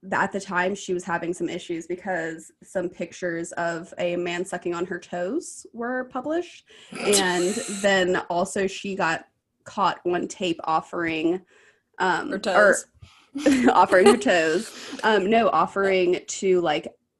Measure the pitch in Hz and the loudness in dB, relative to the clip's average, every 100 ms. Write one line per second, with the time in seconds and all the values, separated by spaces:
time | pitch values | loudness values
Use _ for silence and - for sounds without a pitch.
0 | 190 165 190 202 196 180 180 202 - 180 | -4 -2 -2 -4 -4 -2 -2 -2 -4 -4
1 | 180 170 170 180 170 170 - 165 170 180 | -4 -4 -4 -4 -6 -6 -8 -8 -8 -8
2 | 208 180 165 165 - _ - 196 175 - | -4 -4 -4 -8 -16 _ -8 -6 -6 -6
3 | 208 - 180 165 170 - 170 170 185 - | -10 -6 -6 -6 -6 -6 -4 -6 -10 -6
4 | 175 175 175 175 180 180 180 175 180 180 | -4 -2 -4 -4 -6 -6 -6 -4 -4 -8
5 | - 180 180 285 - - - 226 233 254 | -8 -6 -4 -6 -8 -16 -18 -10 -6 -6
6 | 254 254 285 320 349 - _ - - - | -6 -8 -4 -4 -6 -12 _ -20 -16 -6
7 | - 202 185 180 180 220 - 202 202 196 | 0 2 2 0 0 -2 -6 -2 2 2
8 | 180 185 - 170 185 208 196 - 202 190 | 2 0 -2 -2 -2 -2 -4 -4 -8 -2
9 | 165 165 - _ _ _ - - 180 - | -2 -2 -8 _ _ _ -12 -2 0 0
10 | 175 175 170 - 185 165 - 160 - 175 | -2 -2 -4 -4 -4 -4 -2 -2 -2 -6
11 | 165 165 165 185 - _ _ _ _ - | -4 0 0 -2 -6 _ _ _ _ -2
12 | 185 170 - 196 202 185 208 - - _ | 0 0 -2 -6 0 6 6 4 -2 _
13 | - _ _ 277 302 262 247 - 185 190 | -20 _ _ 0 2 4 6 6 6 8
14 | 196 240 254 180 160 165 220 - - - | 8 8 4 2 2 0 -4 -12 -14 -4
15 | 214 208 185 226 208 156 185 196 196 190 | 2 2 4 2 4 2 2 0 2 2
16 | 180 180 - - 190 180 170 151 - - | 2 0 -2 -4 2 2 2 -2 -4 -16
17 | _ _ | _ _